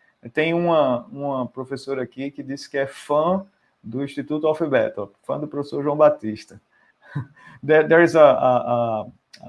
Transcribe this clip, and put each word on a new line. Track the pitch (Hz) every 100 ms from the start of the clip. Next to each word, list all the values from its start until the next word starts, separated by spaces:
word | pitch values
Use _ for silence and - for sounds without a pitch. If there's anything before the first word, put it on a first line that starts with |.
| _ _ 123
Tem | - 160
uma, | 170 170 160 135 120 -
uma | 139 143 135 120
professora | - 127 135 135 135
aqui | 123 - 139
que | 143
disse | 131 139 -
que | 143
é | 135
fã | - - 147 165 190 - _ _ _
do | 117 123
Instituto | 139 - - 151 156
Alphabet, | 156 160 127 110 -
ó, | 101 _
fã | - 143
do | 147
professor | 143 139 143
João | 143 147
Batista. | 151 - 107 104 - 104 _ _ _ _ - 139
<laughs> | - _ - - 139
There, | 156 151
there | 165
is | 170 160
a, |
a, | 147 - 131 123 120 120 117 110
a, | 110 - _ -